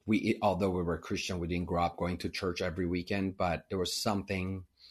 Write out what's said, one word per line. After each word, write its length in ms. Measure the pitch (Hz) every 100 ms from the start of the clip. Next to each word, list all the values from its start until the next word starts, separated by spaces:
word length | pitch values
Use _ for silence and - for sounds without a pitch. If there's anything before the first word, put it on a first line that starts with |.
| -
we, 320 | 107 107 -
although 300 | 104 90 98
we 120 | 90
were 140 | 85 78
Christian, 420 | - 98 - 90
we 80 | 85
didn't 180 | 87 85
grow 160 | 85
up 140 | 87 -
going 200 | 87 90
to 100 | 92
church 340 | - 95 87
every 240 | 92 85 85
weekend, 500 | 90 87 101 98 95
but 300 | 90 78 -
there 100 | 95
was 140 | 87
something, 720 | - 117 98 95 95 92 95 90 _ -